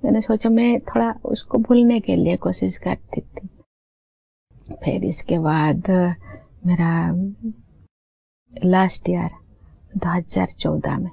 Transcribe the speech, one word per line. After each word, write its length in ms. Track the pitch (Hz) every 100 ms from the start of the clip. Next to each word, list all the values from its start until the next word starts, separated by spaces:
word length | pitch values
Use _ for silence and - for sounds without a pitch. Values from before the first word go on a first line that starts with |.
मैंने 160 | 247 214
सोचा 300 | 220 220 226
मैं 300 | 226 240 240
थोड़ा 340 | - 233 233 226
उसको 340 | - 220 - -
भूलने 420 | 226 240 240 233
के 160 | - 180
लिए 200 | 170 180
कोशिश 400 | 185 185 190 185
करती 440 | 185 185 - -
थी। 280 | - - 190 - - _ _ _ _ _ _ _ _ - - -
फिर 200 | - 185
इसके 340 | 185 - - 170
बाद 440 | 156 156 151 151 180 185 180 175 - - - - 180
मेरा 460 | 180 170 165 165 175 196 208 226 - - _ - _ _ _ _ _ _ -
लास्ट 440 | 180 185 190 - -
ईयर 200 | 175 170 - - - - - - 202
दो 120 | 170
हज़ार 380 | 175 165 - 185
चौदह 520 | - 160 151 156 139
में 120 | 175